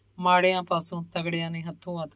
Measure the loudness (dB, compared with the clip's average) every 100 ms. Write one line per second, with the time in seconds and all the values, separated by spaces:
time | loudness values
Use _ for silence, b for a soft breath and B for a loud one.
0 | _ -2 4 6 6 2 0 0 0 -4
1 | -8 -6 -4 -4 -4 -6 -10 -12 -10 -8
2 | -8